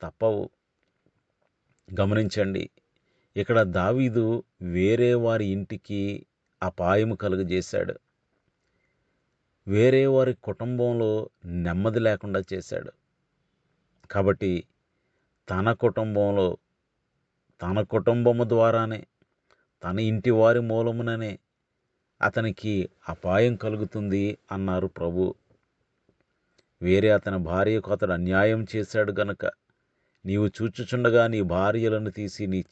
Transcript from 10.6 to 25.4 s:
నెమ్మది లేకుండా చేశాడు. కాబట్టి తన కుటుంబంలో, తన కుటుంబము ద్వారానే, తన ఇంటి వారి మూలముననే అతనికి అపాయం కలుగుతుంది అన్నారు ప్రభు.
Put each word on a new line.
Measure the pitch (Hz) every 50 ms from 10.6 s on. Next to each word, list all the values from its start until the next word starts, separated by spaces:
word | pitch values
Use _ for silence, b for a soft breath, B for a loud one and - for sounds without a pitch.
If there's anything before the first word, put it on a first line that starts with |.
| 117 123 123 120 120 120 120 117 113 107 107 107 110 - _ _ -
నెమ్మది | 87 87 87 85 85 85 92 101 113 107 117
లేకుండా | 113 110 104 95 - 101 95 98 92 - 95
చేశాడు. | 92 - - - - - - - _ _ _ _ _ _ _ _ _ _ _ _ _ _ _ _ _ _ _ _ _ _ -
కాబట్టి | - 101 95 101 92 - 104 95 90 85 - _ _ _ _ _ _ _ _ _ _ _ _ _ _ _ _ -
తన | 95 92 101 113 113
కుటుంబంలో, | - 123 113 92 113 110 110 104 104 101 101 101 101 92 90 87 - _ _ _ _ _ _ _ _ _ _ _ _ _ _ _ _ _ _ _ -
తన | 85 90 95 107
కుటుంబము | 101 - 113 110 87 120 117 120 120 120 117 117 120
ద్వారానే, | 110 120 113 113 113 113 113 113 110 113 104 - - _ _ _ _ _ _ _ _ _ _ _ _ _ _ -
తన | 87 92 107
ఇంటి | 113 110 110 101 92 123
వారి | 113 110 113 113 117 123
మూలముననే | 117 113 110 113 117 117 113 120 117 117 113 110 110 107 95 - _ _ _ _ _ _ _ _ _ _ _ _ _ _ _ -
అతనికి | - - - 117 113 110 92 - - 107 104 95 87 - _ _ - -
అపాయం | 85 - - 90 92 104 117 123 117
కలుగుతుంది | 92 107 110 107 104 107 90 - 107 104 101 95 101 101 104 104 - _ -
అన్నారు | 98 98 98 95 92 92 92
ప్రభు. | 92 - - 87 85 85 90 92 92 - _